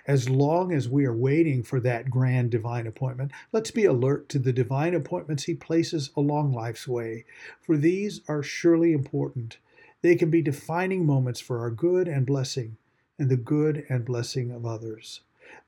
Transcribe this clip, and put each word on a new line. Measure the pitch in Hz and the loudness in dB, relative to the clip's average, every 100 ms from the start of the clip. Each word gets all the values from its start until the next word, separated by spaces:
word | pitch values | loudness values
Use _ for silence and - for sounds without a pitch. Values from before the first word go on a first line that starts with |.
| - | 0
As | 139 120 | 0 2
long | 131 143 170 185 | 2 4 2 2
as | 156 117 | 0 0
we | 139 135 | 2 2
are | |
waiting | 113 131 151 165 131 | 2 2 4 4 2
for | 113 135 | -2 0
that | 123 117 131 | 0 -2 -2
grand | 127 127 127 120 | 0 2 2 2
divine | 113 113 120 113 | 0 -2 -6 -6
appointment, | - 131 123 139 - - | -6 -6 -4 -8 -10 -4
let's | 220 220 | -4 -2
be | 240 | 2
alert | 196 127 131 143 - | 4 4 2 0 -2
to | 143 | -2
the | 127 | 0
divine | 123 113 135 165 | 0 0 0 0
appointments | 175 135 175 147 147 | -2 -2 -6 -4 -6
he | - | -4
places | 160 - 165 - 160 135 - | -6 -2 0 0 -4 -4 0
along | 143 147 147 | 0 2 0
life's | 120 117 113 - | 0 -4 -8 -6
way, | 120 113 113 - - - - | -4 -4 -8 -12 -20 -20 -10
for | - 151 | 0 2
these | 160 190 208 165 - | 4 2 -2 -6 -6
are | 151 | -6
surely | 139 - 170 165 165 | -4 0 4 6 4
important. | 151 131 143 139 123 113 - _ _ - - | 2 0 -4 -4 -6 -10 -14 _ _ -20 0
They | 170 170 | 4 4
can | 165 | 4
be | 170 | 2
defining | 151 139 - 165 190 190 160 | 2 -4 -4 -2 0 0 2
moments | 139 123 120 | 2 0 -4
for | - 120 | -6 -4
our | 117 | -4
good | 113 175 180 175 | 0 2 2 2
and | 139 127 | 0 0
blessing, | 139 131 135 113 113 _ _ _ - | 0 -2 -6 -8 -12 _ _ _ -4
and | 135 | 0
the | 131 | 0
good | 117 151 151 147 - | 2 0 2 -2 -4
and | 127 | -4
blessing | 113 120 120 135 120 | -2 -4 -4 -4 -6
of | 120 117 | -6 -8
others. | 110 113 107 - - _ _ - - | -8 -10 -12 -14 -20 _ _ -20 -20